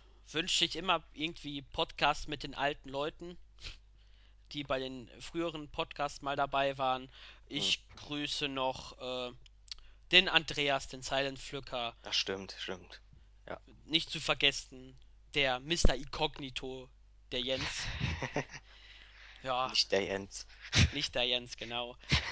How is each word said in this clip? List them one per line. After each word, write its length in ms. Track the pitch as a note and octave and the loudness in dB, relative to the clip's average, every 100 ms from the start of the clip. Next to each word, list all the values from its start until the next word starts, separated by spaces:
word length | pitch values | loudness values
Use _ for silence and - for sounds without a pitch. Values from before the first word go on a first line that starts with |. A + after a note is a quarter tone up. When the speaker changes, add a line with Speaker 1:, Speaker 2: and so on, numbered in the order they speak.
| - - - | -20 -20 -6
Speaker 1:
wünscht 260 | D3+ F#3 - | -4 2 4
sich 180 | E3+ D#3 | 2 2
immer 280 | F#3 E3+ - | 2 2 0
irgendwie 480 | - D#3 E3+ D3 C#3+ | -6 -6 -6 -8 -8
Podcasts 640 | C3+ - E3 - D3 D3+ - | -6 -2 -2 4 4 4 -2
mit 160 | C#3+ | -6
den 100 | C#3+ - | -6 0
alten 340 | C#3 D3+ C3+ | 0 0 -6
Leuten, 480 | C3+ D3+ - E3+ F3+ - - - - - - - - - - - | -4 -4 -4 -12 -12 -16 -14 -14 -14 -20 -20 -20 -20 -20 -20 -10
die 120 | D3 | -8
bei 160 | C#3 C3+ | -2 -2
den 300 | C3 C3 A#2 F#2 | -2 -8 -12 -14
früheren 480 | - E3 E3 D#3 D3 | -6 -2 -2 -4 -8
Podcasts 520 | - E3 - D3 - | -4 -4 -2 -4 -2
mal 140 | C#3 C#3+ | -4 0
dabei 420 | C#3 C#3 C#3 C3+ | 2 4 2 2
waren. 320 | C3 B2+ C3 - - - - | 0 0 -2 -16 -20 -20 -8
Ich 280 | C#3 - - - | -2 2 0 -2
Speaker 2:
Hm. 60 | - | -16
Speaker 1:
grüße 500 | - D3 C#3+ - D3 | -6 -4 -4 -2 -2
noch, 480 | C3+ C3 B2+ - - | 0 0 -2 -8 -10
äh, 340 | B2+ B2+ B2 B2 - - - - - - - | -6 -4 -6 -10 -20 -20 -18 -16 -16 -14 6
den 160 | F3 F#3 | 6 8
Andreas, 600 | D#3 - D3 C#3+ C3+ - | 4 2 0 2 2 0
den 120 | C3 | -8
Silent 380 | B2+ C3+ C#3 C3 | -2 0 0 -2
Pflücker. 560 | - C#3 - B2+ A#2 - | -8 -8 -6 -4 -4 -6
Speaker 2:
Das 140 | G#2 - | -4 -2
stimmt, 400 | - G2 F#2+ - | 0 -2 -4 -10
stimmt. 420 | - F#2+ F2+ - - - - - - | -8 -8 -10 -18 -20 -20 -20 -20 -12
Ja. 120 | - - A2+ - | -12 -12 -20 -2
Speaker 1:
Nicht 240 | D#3+ - | -2 0
zu 100 | D#3+ | -6
vergessen, 800 | D3+ C#3+ C#3+ - - C3 C3 C3 - - - | -2 4 4 4 -8 -16 -18 -18 -20 -20 -4
der 260 | D3 C3+ B2+ | 2 2 2
Mister 340 | C#3 E3+ - C3 | 0 8 8 8
Incognito, 960 | C#3+ - D#3 - C#3 B2 C3 C3 B2+ - - - - | -2 -2 -2 -2 -6 -6 -8 -10 -12 -20 -20 -20 -6
der 100 | B2+ | -4
Jens. 420 | B2 C3 C3 - - - | 0 0 -2 -4 -4 -2
Speaker 2:
<laughs> 600 | - - B2+ D3 - - - - - - - - - - | -2 -2 -2 -2 -4 -10 -18 -20 -20 -20 -20 -20 -20 -10
Speaker 1:
Ja. 260 | C3 B2+ B2+ | -2 0 2
Speaker 2:
Nicht 220 | A2 - | 2 4
der 120 | G2 | 4
Jens. 420 | F2+ G2 G2 - - - - - - | 4 -2 -4 -10 -14 -16 0 4 4
Speaker 1:
Nicht 220 | C#3+ - B2+ | 4 -2 0
der 80 | |
Jens, 340 | B2 B2 B2 - | 0 0 -4 -10
genau. 380 | A2+ A#2+ A#2+ - - - - | -8 -6 -6 -8 2 2 2